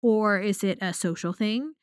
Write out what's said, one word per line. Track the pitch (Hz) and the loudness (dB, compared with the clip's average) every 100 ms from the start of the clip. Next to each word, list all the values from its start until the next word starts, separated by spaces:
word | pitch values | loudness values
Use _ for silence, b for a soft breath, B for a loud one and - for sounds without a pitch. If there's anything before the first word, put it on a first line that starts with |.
Or | 240 214 214 202 | 4 4 4 2
is | 208 196 | 0 0
it | 196 - | 0 0
a | 185 170 | -2 -2
social | 180 170 175 | -4 -2 -6
thing? | 190 214 226 302 311 | -2 -2 -2 -6 -12